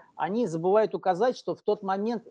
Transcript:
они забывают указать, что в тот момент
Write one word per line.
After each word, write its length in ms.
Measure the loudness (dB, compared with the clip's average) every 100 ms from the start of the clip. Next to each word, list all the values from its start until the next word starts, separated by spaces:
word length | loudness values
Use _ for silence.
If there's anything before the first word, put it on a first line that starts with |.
| -20 -6
они 320 | -4 -2 -2
забывают 480 | 0 2 4 2 0
указать, 420 | -2 0 0 0
что 160 | -6
в 80 | -4
тот 220 | -2 -2
момент 400 | -2 -4 -2 -4 -6